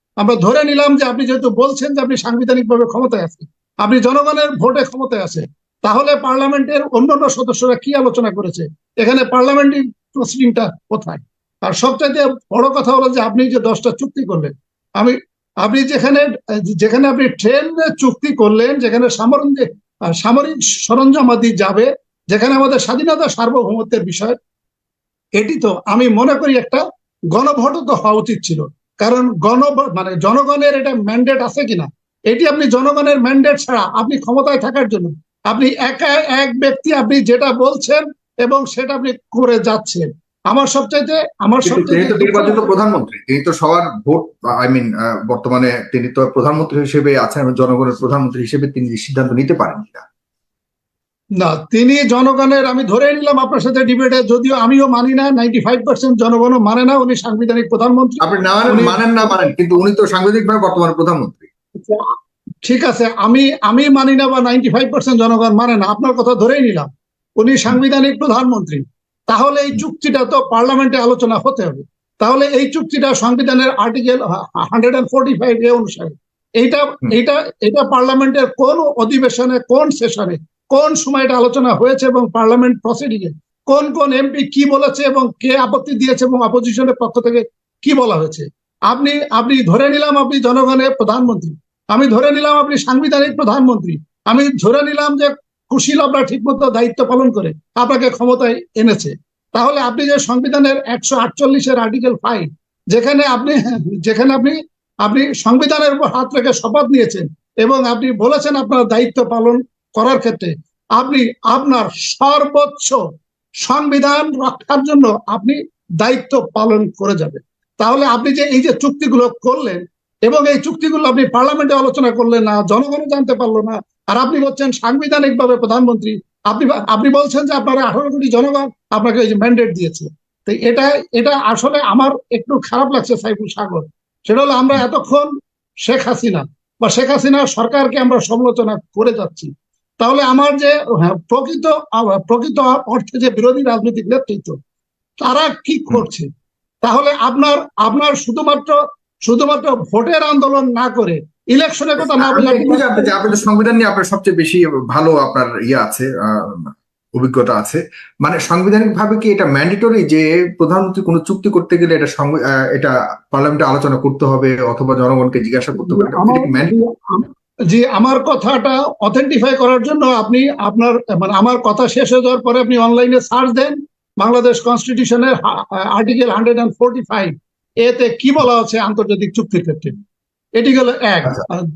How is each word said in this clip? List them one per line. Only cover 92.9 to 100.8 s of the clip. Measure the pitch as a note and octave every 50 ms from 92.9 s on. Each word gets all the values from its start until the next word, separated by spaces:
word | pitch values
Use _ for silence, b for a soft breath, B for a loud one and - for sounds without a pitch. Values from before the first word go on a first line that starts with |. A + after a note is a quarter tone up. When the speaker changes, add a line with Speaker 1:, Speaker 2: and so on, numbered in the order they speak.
| C4 C4+ D#4 C#4 D4 C#4 C#4+ C#4+ A3
Speaker 1:
প্রধানমন্ত্রী, | D4 D4 G#3 A3+ C#4+ C4 B3+ A#3 G3 D#3+ F3 D#3 D3+ - _ _ _ -
আমি | G#3 A#3 C4+ C#4+ C#4+ C4+ -
ধরে | - A3 B3+ D4
নিলাম | C#4+ D4 D4 D4 D4 D4 C#4+
যে | C#4 C#4+ C#4+ C#4+ - _ _ _ _ _ -
কুশীল | B3+ - - C#4 D4 D#4+
আপনার | C#4+ C4+ C4+ C4+ B3+
ঠিকমতো | - A#3+ A#3 G#3+ C#4 C4 - C#4 B3+
দায়িত্ব | A3 A3+ A#3+ A#3 A#3+ - B3+
পালন | B3 B3+ C4 C4 B3
করে | A3 G#3 F3 D#3+ D#3 - - _ _
আপনাকে | A#3 B3 C4 C4+ A#3+ C4 B3
ক্ষমতায় | - - A#3+ B3 B3 B3 C4 A#3 A#3+ F4 - - _
এনেছে, | A3 A3 A3+ G3 - - C#3+ C#3+ - _ _ _ _ _ _
তাহলে | - A3+ A#3+ C#4 D4 C#4
আপনি | B3+ A#3+ A3+ C4 D4
যে | C#4+ C#4+ C#4
সংবিধানের | - - B3 B3 C4 C#4 C#4+ C#4+ C#4 C4+ C#4 C#4